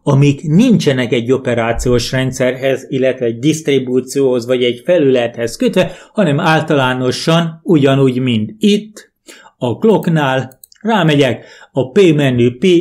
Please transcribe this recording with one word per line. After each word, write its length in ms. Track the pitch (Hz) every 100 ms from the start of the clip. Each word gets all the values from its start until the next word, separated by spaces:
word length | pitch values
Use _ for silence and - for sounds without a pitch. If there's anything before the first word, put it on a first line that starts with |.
amik 400 | - 135 143 139
nincsenek 720 | 151 160 262 190 147 127 123
egy 200 | 127 113
operációs 800 | 131 127 117 113 113 127 123 -
rendszerhez, 760 | 131 131 127 127 131 135 131 -
illetve 380 | 131 131 127 117
egy 120 | 117
disztribúcióhoz 1080 | 143 160 151 135 127 127 131 143 135 127 117
vagy 180 | 127
egy 180 | 123 120
felülethez 720 | - 175 139 131 117 - 117 -
kötve, 360 | 247 185 156 - -
hanem 280 | - 170 143
általánosan 1200 | 160 160 160 143 127 127 127 123 - 165 165 -
ugyanúgy, 560 | - 160 135 135 135 123
mint 340 | 127 113 104 -
itt, 540 | 208 208 - - - _ - - - _
a 200 | 123 110
Clocknál. 800 | 220 185 175 160 139 131 113 - - _
Rámegyek, 640 | 214 220 160 143 131 123 - - -
a 180 | 135 123
P 240 | 208 180
menü, 360 | 147 139 123 123 120
P 80 | 190 170